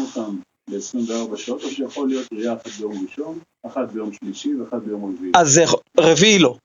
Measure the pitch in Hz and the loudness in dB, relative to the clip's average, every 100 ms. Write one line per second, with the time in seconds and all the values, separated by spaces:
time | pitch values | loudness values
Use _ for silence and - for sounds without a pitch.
0 | 127 127 107 95 - _ - 101 - 123 | -4 -6 -6 -8 -10 _ -10 -8 -6 -4
1 | 113 117 113 104 - 143 135 139 123 151 | -2 -2 -4 -6 -6 -6 -6 -6 -6 -4
2 | 135 131 120 107 117 113 117 107 107 101 | -2 -2 -4 -6 -4 -4 -8 -8 -6 -6
3 | 92 - 151 - - _ - 131 120 110 | -6 -8 -10 -10 -16 _ -8 -6 -4 -4
4 | 107 101 98 95 143 139 113 120 107 104 | -6 -6 -10 -6 -4 -4 -4 -6 -4 -4
5 | 101 87 90 180 156 165 165 - - - | -4 -6 0 2 4 4 4 2 0 4
6 | 160 160 214 196 135 120 | 6 6 8 8 6 2